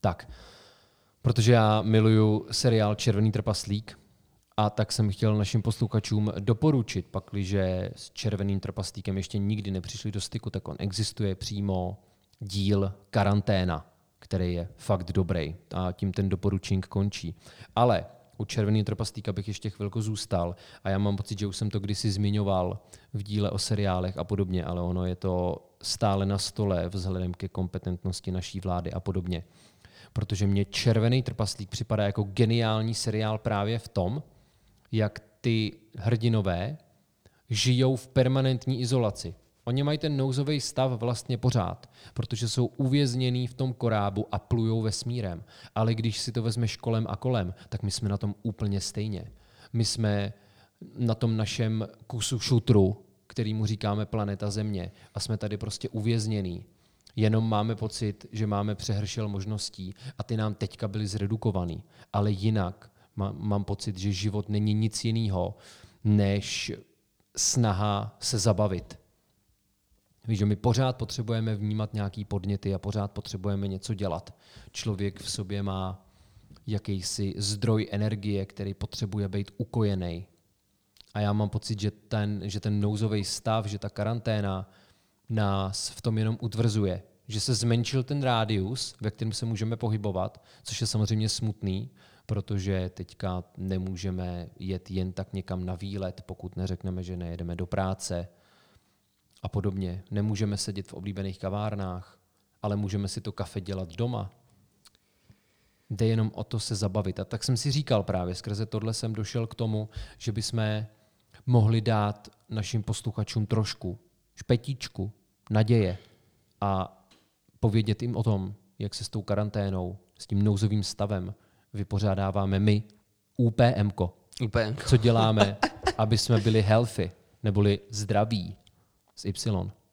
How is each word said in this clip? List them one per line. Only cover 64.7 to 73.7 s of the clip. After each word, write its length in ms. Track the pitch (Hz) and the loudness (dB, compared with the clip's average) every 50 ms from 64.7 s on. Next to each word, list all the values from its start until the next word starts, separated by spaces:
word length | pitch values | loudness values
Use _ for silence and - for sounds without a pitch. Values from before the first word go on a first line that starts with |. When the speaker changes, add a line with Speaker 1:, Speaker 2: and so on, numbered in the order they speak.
| 104 | 2
Speaker 1:
nic 320 | 107 110 110 - - - | 2 2 0 -2 -2 -2
jinýho, 500 | 117 110 113 113 104 98 92 90 90 107 - - - - - - - _ _ _ | -2 0 0 0 0 0 0 -2 -2 -4 -8 -16 -20 -20 -20 -20 -20 _ _ _
než 680 | 104 104 104 101 98 98 101 101 - - - - - - - - _ _ _ _ _ _ _ _ _ _ | 4 6 6 6 4 2 0 -2 -4 -6 -6 -6 -6 -8 -10 -12 _ _ _ _ _ _ _ _ _ _
snaha 840 | - - - - 131 117 107 98 92 104 104 101 101 104 107 - _ | -2 -2 0 2 4 4 4 4 2 2 2 2 0 -2 -6 -10 _
se 200 | - - - 110 | -6 -2 -2 2
zabavit. 600 | 95 117 101 87 104 104 95 87 - - - - _ _ _ _ _ _ _ _ _ _ _ _ _ _ _ _ _ _ _ _ _ _ _ _ _ 117 | 4 4 4 4 2 0 0 -4 -6 -10 -18 -20 _ _ _ _ _ _ _ _ _ _ _ _ _ _ _ _ _ _ _ _ _ _ _ _ _ -2
Víš, 120 | 113 92 | 2 2
že 60 | 104 | 4
my 100 | 104 104 | 4 2
pořád 420 | 98 - 123 117 117 131 127 123 - | 4 4 4 4 4 4 2 0 -2
potřebujeme 580 | 113 101 - - 117 107 117 113 110 113 110 | -6 -8 -6 -6 -4 -2 -2 0 0 0 -2
vnímat 380 | 101 104 104 107 107 107 104 - | 0 0 -2 0 -2 -2 -2 -2
nějaký 320 | 107 101 98 - - 101 | -2 -4 -2 -4 -6 -6
podněty 480 | - - 98 90 101 101 95 - 98 95 | -4 -4 -2 0 0 -2 -2 0 -2 -2
a 60 | 92 | -2
pořád 320 | - 101 95 107 101 101 | -2 -2 -2 -2 -2 -4
potřebujeme 560 | - - - - - 95 92 104 101 98 98 | -6 -8 -10 -8 -10 -6 -4 -2 -2 -2 -2
něco 260 | 98 | -4